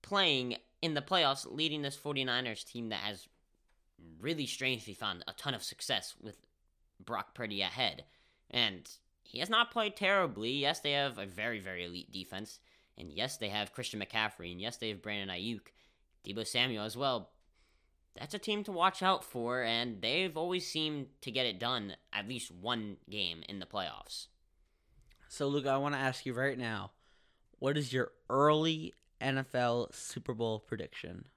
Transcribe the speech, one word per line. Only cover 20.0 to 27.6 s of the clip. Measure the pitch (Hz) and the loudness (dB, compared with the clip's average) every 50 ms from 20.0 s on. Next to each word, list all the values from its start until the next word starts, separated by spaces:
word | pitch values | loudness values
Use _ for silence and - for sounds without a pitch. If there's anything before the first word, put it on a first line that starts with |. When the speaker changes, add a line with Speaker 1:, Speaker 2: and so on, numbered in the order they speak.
Speaker 1:
they've | 90 113 135 170 190 185 151 | 0 2 2 2 2 0 0
always | 160 165 175 185 180 180 | -2 0 0 0 -2 -2
seemed | - - 160 156 156 151 143 135 - - _ | -2 0 0 0 0 0 -2 -4 -6 -10 _
to | - 131 | -10 -2
get | 110 131 127 | 0 2 2
it | 120 98 92 | 2 0 0
done | 117 120 127 120 104 98 82 - _ _ | -2 0 0 0 -2 -6 -8 -12 _ _
at | - 104 101 | -4 -4 -4
least | 107 131 120 - - | -4 -6 -6 -6 -8
one | 87 87 90 117 120 113 107 104 98 - _ - | -10 -6 -2 -2 0 0 -2 -6 -8 -12 _ -8
game | 104 107 98 87 82 82 - | -2 -2 -2 -2 -2 -6 -10
in | - 101 98 | -10 -10 -10
the | 90 | -10
playoffs. | - - 101 92 78 57 50 - - - - - - _ _ _ _ _ _ _ _ _ _ _ _ _ - - - - _ - - | -6 -4 -4 -4 -4 -6 -10 -12 -12 -12 -12 -12 -14 _ _ _ _ _ _ _ _ _ _ _ _ _ -20 -20 -20 -20 _ -20 -16
Speaker 2:
So, | - - 147 | -4 -2 0
Luke, | 139 143 147 131 | 2 2 2 4
I | 139 135 | 4 4
wanna | 139 139 147 147 | 4 4 2 0
ask | 135 135 131 127 - - | 2 2 0 0 0 -4
you | 131 120 | -4 0
right | 120 131 139 131 | 2 2 2 2
now, | 127 123 113 110 101 98 95 _ _ _ _ _ _ _ _ _ _ _ _ - | 0 -2 -2 -2 -2 -4 -8 _ _ _ _ _ _ _ _ _ _ _ _ -10
what | _ | _